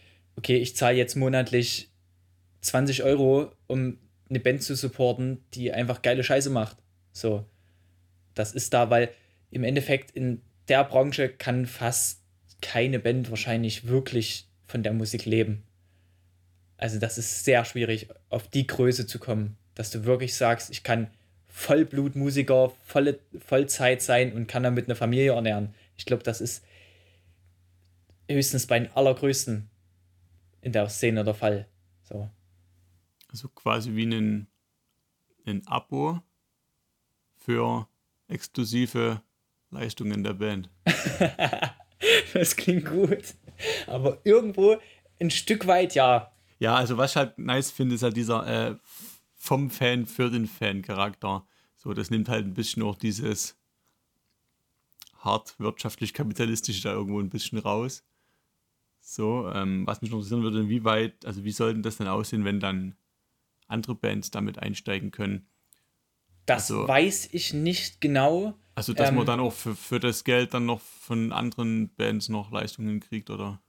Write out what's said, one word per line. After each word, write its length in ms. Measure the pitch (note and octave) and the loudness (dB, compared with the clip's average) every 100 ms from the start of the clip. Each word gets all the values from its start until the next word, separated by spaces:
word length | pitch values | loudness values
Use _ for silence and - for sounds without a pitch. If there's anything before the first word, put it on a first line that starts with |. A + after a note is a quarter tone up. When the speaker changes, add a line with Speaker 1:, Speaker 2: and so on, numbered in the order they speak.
| _ _ _ - | _ _ _ -8
Speaker 1:
okay, 220 | - B2 | 2 2
ich 180 | B2 - | 2 2
zahle 220 | B2 B2+ | 4 4
jetzt 180 | B2 C#3 | 2 2
monatlich 760 | C3 C3 B2 B2 A#2+ - - _ _ _ _ _ _ _ | 2 2 2 2 0 -4 -8 _ _ _ _ _ _ _
zwanzig 420 | - C3 C#3 C3 | -2 0 2 2
Euro, 480 | C3+ C#3 C3 C#3 D3 - - | 2 4 6 4 2 -6 -4
um 300 | C3 B2+ A#2+ _ _ - | -2 -2 -4 _ _ -6
eine 100 | C3 | 0
Band 220 | B2+ C#3 | 2 0
zu 120 | - C3+ | -2 -4
supporten, 680 | C3 - B2 A#2+ B2+ C3 - | -4 0 0 2 -4 -6 -10
die 180 | A#2+ A#2+ | -6 -4
einfach 300 | A2 B2 A#2+ | -2 -2 0
geile 220 | B2 B2+ | 0 2
Scheiße 260 | B2 C3+ C#3 | 2 2 2
macht. 280 | B2+ G#2+ - _ _ _ | 0 -2 -6 _ _ _
So. 340 | - A2+ G#2 G#2+ _ _ _ _ _ _ _ _ | -4 -2 -2 -6 _ _ _ _ _ _ _ _
Das 200 | - G#2+ | -6 -6
ist 200 | B2+ - | -4 2
da, 160 | B2 A#2 | 2 6
weil 200 | A#2+ A#2+ - _ _ _ | 4 4 -2 _ _ _
im 120 | B2+ | -4
Endeffekt 480 | A#2+ C#3 C#3 C3+ - | 0 0 0 -2 -2
in 300 | - B2+ A#2+ - _ - | -4 -4 -4 -10 _ 2
der 160 | C3 | 4
Branche 460 | C#3 C3 C#3 C#3 C3 | 4 4 4 2 -2
kann 360 | - - B2 B2 | -2 -2 -2 -2
fast 540 | - A#2+ - - - _ _ _ - | -4 -2 0 -2 -6 _ _ _ -14
keine 380 | - A#2+ B2+ B2+ | -4 0 2 2
Band 300 | A#2 B2+ A2+ | 0 0 -2
wahrscheinlich 580 | A2 - A#2 A2+ G#2 A#2+ | -4 -2 0 -2 -4 0
wirklich 600 | C3 C3+ B2 G#2+ - - _ - | 0 0 -2 -2 -6 -12 _ -8
von 160 | A#2+ | -4
der 120 | G#2+ | -2
Musik 320 | A2 A2 A2+ A2 | -2 -2 -4 0
leben. 380 | A2+ G#2+ G#2 - _ _ _ _ _ _ _ _ _ _ _ | 2 2 -2 -10 _ _ _ _ _ _ _ _ _ _ _
Also 200 | A2+ A2 | -4 -2
das 180 | A2+ - | -2 -2
ist 260 | A#2 - - | -6 -2 4
sehr 180 | B2 A#2 | 4 4
schwierig, 440 | B2 A2+ A2 - - _ | -2 -2 -2 -6 -20 _
auf 180 | A2+ - | -8 -2
die 160 | C3+ C3 | -2 0
Größe 400 | - B2+ B2 G#2+ | 2 2 2 -2
zu 140 | A#2 | -8
kommen, 380 | - A2 G#2 G#2+ _ - | -4 -4 -4 -8 _ -12
dass 160 | A2 | -8
du 140 | A2+ A2 | -4 0
wirklich 300 | B2+ B2+ - | 2 0 2
sagst, 360 | A#2+ A#2+ - | 2 2 -2
ich 100 | C3 | -8
kann 280 | - A#2 A2+ - _ _ _ | -2 -2 -2 -10 _ _ _
Vollblutmusiker, 1200 | - - D3+ D3+ C#3 C#3 C#3 C#3 C#3 C3+ C3 C3 - | -8 2 4 4 0 -2 0 0 0 4 6 4 0
volle, 360 | - D3 C#3+ C#3+ _ - | -2 2 2 0 _ -20
Vollzeit 600 | - C3+ C#3 - B2+ B2+ | 0 2 2 2 2 2
sein 320 | - B2 B2+ | 4 4 4
und 140 | A2 A2+ | 0 -4
kann 160 | B2+ | 0
damit 220 | B2+ B2 B2 | 0 2 0
eine 80 | A#2 | 0
Familie 380 | A#2 B2 C3+ | 2 4 4
ernähren. 400 | A#2+ A2 G#2 G#2 - _ - | 4 2 0 -2 -8 _ -14
Ich 100 | - | -2
glaub, 180 | A#2+ | -2
das 180 | - A2+ | 0 -4
ist 240 | B2 - - - - _ _ _ _ _ _ _ _ _ _ _ _ _ - | -6 -8 -14 -20 -20 _ _ _ _ _ _ _ _ _ _ _ _ _ -2
höchstens 380 | C#3+ C3+ C3 - | 0 2 0 0
bei 120 | A#2+ | 0
den 120 | A#2+ | 2
Allergrößten 800 | C3+ C3+ C3 C#3 C3+ - G#2+ G#2 _ _ _ _ _ _ _ _ _ | 4 4 4 2 0 -2 -6 -8 _ _ _ _ _ _ _ _ _
in 100 | B2+ | -2
der 180 | A2 G#2 | 0 0
Szene 340 | - A#2 A2 | 0 0 2
der 100 | G#2 G#2 | 0 0
Fall. 320 | A2 G#2 G#2 _ _ _ | 0 0 -4 _ _ _
So. 260 | _ G#2 G#2 - _ _ _ _ _ _ _ _ _ | _ -12 -12 -14 _ _ _ _ _ _ _ _ _
Speaker 2:
Also 180 | A#2+ C3+ | -16 -16
quasi 460 | - B2 A2+ A#2 A2 | -6 -2 -2 -2 -2
wie 100 | A2+ | 0
ein, 420 | A2+ G#2+ G#2+ G#2 _ _ _ _ _ _ _ _ _ - | 0 0 -2 -6 _ _ _ _ _ _ _ _ _ -6
ein 200 | G2+ - | -6 -4
Abo 520 | B2 - C#3 D3 F3 - _ _ _ _ _ _ _ _ _ _ _ | -6 -4 -4 -2 -4 -10 _ _ _ _ _ _ _ _ _ _ _
für 500 | - A#2 A#2 A#2 A2 _ _ _ - | -2 0 0 -2 -6 _ _ _ -12
exklusive 920 | - - - A2 A#2 B2 A#2+ A#2 A2+ - _ _ _ _ | -12 -8 -6 -2 0 0 0 -2 -2 -8 _ _ _ _
Leistungen 540 | C#3 A#2 - G#2 G#2 | -10 -10 -6 -4 -4
der 100 | G2+ | -4
Band. 360 | F#2+ G#2+ G2 F#2 _ - | -4 -4 -6 -10 _ -2
Speaker 1:
<laughs> 880 | - - - F3 - D#3 - - - _ _ G#4+ A4+ - | -2 -4 -2 -2 0 -4 -2 -6 -8 _ _ 2 2 2
Das 220 | F#3 F3 - | 0 0 0
klingt 300 | - F3 D3 | 0 0 0
gut. 480 | E3 F3+ G3 - - - - A4 - - | 2 2 0 -4 -20 -20 -8 -6 -4 -4
Aber 320 | C3 C3+ - G#3 | -2 -2 0 6
irgendwo 520 | A3+ A3 G3 G3 A3 - - _ - | 6 6 4 6 4 0 -20 _ -4
ein 120 | E3+ | -2
Stück 340 | - - G#3+ F#3 | 0 0 0 4
weit, 300 | F3+ F3+ C#3 | 4 4 4
ja. 360 | B2+ A#2+ G#2+ _ _ _ | 6 4 2 _ _ _
Speaker 2:
Ja, 160 | A2+ B2 | 2 2
also 220 | A#2+ A#2+ | 2 2
was 140 | C3+ | 2
ich 40 | D3+ | 2
halt 220 | B2+ - | 0 -2
nice 320 | A#2 B2+ C3 | -2 -2 -2
finde, 240 | - C3 A#2+ | -2 0 2
ist 80 | |
halt 120 | B2 A2 | 0 0
dieser, 540 | A2+ A2+ - A2+ A#2 | 0 0 0 -2 -2
äh, 40 | G#2+ _ - - - _ | -6 _ -20 -20 -20 _
vom 380 | _ - C#3 C#3 | _ -2 0 0
Fan 340 | - B2 B2 A2 | 0 2 2 -2
für 240 | - B2 | -2 0
den 160 | A#2 A2 | 0 -2
Fan 360 | - G#2 G2 | -2 -4 -4
Charakter. 680 | F2+ G2 G2+ G2 G2+ G2 - _ _ _ | -4 -2 -2 -4 -4 -4 -6 _ _ _
So, 160 | G2 | -8
das 180 | G2 G#2 | -6 -2
nimmt 180 | A2+ A2+ | -2 0
halt 160 | A2 G2 | -2 -2
ein 80 | |
bisschen 300 | F#2+ G#2+ - | -4 -4 -4
auch 120 | G#2+ G2+ | -4 -2
dieses 600 | A2+ G2+ A2 G#2 - - _ _ _ _ _ _ _ _ _ _ _ _ _ _ - _ | -4 -4 -4 -4 -8 -12 _ _ _ _ _ _ _ _ _ _ _ _ _ _ -20 _
hart 380 | G2+ G#2+ - - | -2 -2 -2 -6
wirtschaftlich-kapitalistische 1200 | G#2+ - A2+ - A2 - G#2+ G#2 A2+ A2+ - G2 | -6 -6 -8 -6 -6 -4 -4 -2 -2 -2 -4 -4
da 80 | G2 | -4
irgendwo 280 | G2+ G2 G#2 | -4 -4 -4
ein 100 | G2 | -4
bisschen 280 | G#2+ - A2 | -6 -6 -6
raus. 460 | G#2+ G#2+ B2+ - _ _ _ _ _ _ _ _ _ _ | -2 -2 -4 -10 _ _ _ _ _ _ _ _ _ _
So, 500 | - - G#2+ B2 F#2 | -16 -4 -2 -2 -4
ähm, 340 | G2 F#2+ F#2+ F#2+ | -4 -2 -2 -2
was 140 | G#2+ | -6
mich 100 | A2+ | -6
noch 60 | A2 | -6
interessieren 260 | G2+ A#2+ | -4 -2
würde, 160 | A2 G#2+ | 0 0
inwieweit, 640 | G#2+ A#2 A2 A2 A2 - - | 0 0 2 2 0 -6 -10
also 180 | G2 | -8
wie 80 | G#2 | -6
sollten 300 | G#2 A#2 A2 | -2 0 0
das 160 | A2 - | -4 -4
denn 100 | G2 | -2
aussehen, 360 | G#2 G#2+ A2 G2+ | -2 -2 -2 0
wenn 140 | G2+ | 0
dann 360 | F#2+ F#2+ F#2 - _ _ _ _ _ _ - | -2 -4 -6 -12 _ _ _ _ _ _ -8
andere 280 | A#2 A2 A#2 | -6 -4 -4
Bands 360 | A2 G#2 - | -4 -4 -6
damit 280 | G2+ G#2 G2 | -6 -6 -6
einsteigen 520 | G#2 G2+ - G2 G2 | -8 -8 -6 -6 -6
können? 360 | - G2+ G2 - _ _ _ _ _ _ _ _ _ - | -6 -6 -6 -10 _ _ _ _ _ _ _ _ _ 0
Speaker 1:
Das 240 | A#2+ G2 | 0 0
Speaker 2:
Also 160 | G#2+ G#2 | -2 2
Speaker 1:
weiß 420 | C3 F#3+ G3 - | 4 4 0 -6
ich 220 | F3 - | -6 -4
nicht 480 | D3 D#3+ F3+ - - | -2 0 -2 -4 -2
genau. 520 | D3 C#3 C#3+ E3+ G#3+ - _ - | 0 4 4 2 -2 -8 _ -6
Speaker 2:
Also, 180 | A2+ | -4
dass 180 | - C#3 | 2 4
man 100 | B2+ | 4
Speaker 1:
Ähm, 40 | A#2 | 2
Speaker 2:
dann 140 | A#2+ | 2
auch 140 | B2 | -2
für, 200 | A2 A#2 G#2 | -4 -6 -8
für 240 | - B2 | -4 -2
das 240 | A#2+ A2 - | 0 0 2
Geld 280 | B2 B2 | 2 2
dann 120 | B2 A#2+ | 0 -2
noch 160 | A2+ | -2
von 500 | - - - A#2 A2+ | -6 -18 -4 -2 0
anderen 580 | - A#2+ - A#2 A2+ G#2+ - | -2 -4 -2 -2 0 -2 -2
Bands 340 | G#2+ G#2+ - | -2 -2 -4
noch 220 | G#2+ G#2 | -6 -6
Leistungen 480 | G#2+ G#2+ - A2 G#2+ | -6 -6 -6 -4 -4
kriegt, 300 | - A2 - | -6 -10 -8
oder? 320 | G2+ G2+ G2+ | -8 -8 -10